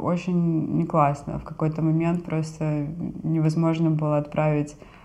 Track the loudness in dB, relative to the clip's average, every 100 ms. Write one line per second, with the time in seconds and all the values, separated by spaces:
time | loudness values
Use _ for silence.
0 | -2 -2 0 2 2 2 0 0 0 4
1 | 2 2 -6 -8 -8 -4 -2 0 2 2
2 | 2 0 -2 -4 -4 -4 -2 -2 -4 -6
3 | -8 -6 -2 2 2 2 2 2 2 2
4 | 2 0 0 0 2 2 -2 -8 -20 -20